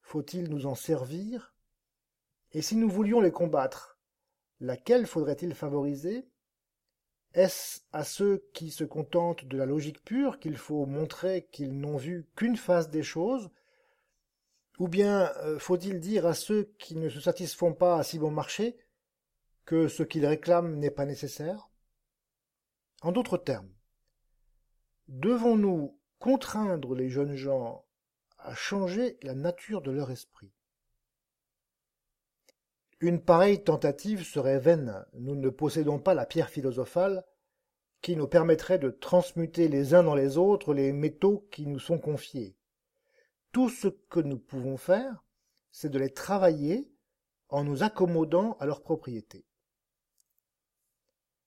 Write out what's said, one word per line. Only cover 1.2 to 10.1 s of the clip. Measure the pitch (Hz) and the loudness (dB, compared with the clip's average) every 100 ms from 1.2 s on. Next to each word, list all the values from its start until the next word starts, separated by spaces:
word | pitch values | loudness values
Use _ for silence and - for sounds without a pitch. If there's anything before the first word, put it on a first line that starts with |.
| 208 240 - _ _ _ _ _ _ _ _ _ _ | -8 -10 -12 _ _ _ _ _ _ _ _ _ _
Et | 156 | -6
si | 156 220 | -2 0
nous | 226 | 2
voulions | 190 208 233 | 2 2 4
les | 190 | 4
combattre, | - 170 156 - - - _ _ _ _ _ _ _ | 2 0 2 0 -4 -18 _ _ _ _ _ _ _
laquelle | 127 123 - 247 226 | -8 -8 2 2 4
faudrait-il | 165 143 143 175 | -2 -2 -2 -4
favoriser ? | 147 147 143 143 139 165 233 262 _ _ _ _ _ _ _ _ _ _ | -6 -4 -2 -2 -4 -6 -8 -10 _ _ _ _ _ _ _ _ _ _
Est-ce | 170 185 - - - _ | 4 4 2 -10 -14 _
à | 156 | -8
ceux | 151 - 202 196 - | -8 0 2 2 -2
qui | - 160 | -14 -12
se | - | -6
contentent | 156 156 151 175 170 165 | -6 -6 -2 0 0 -4
de | 135 135 | -6 -4
la | 131 | -2
logique | 151 147 147 | -2 -4 -12
pure | - | -6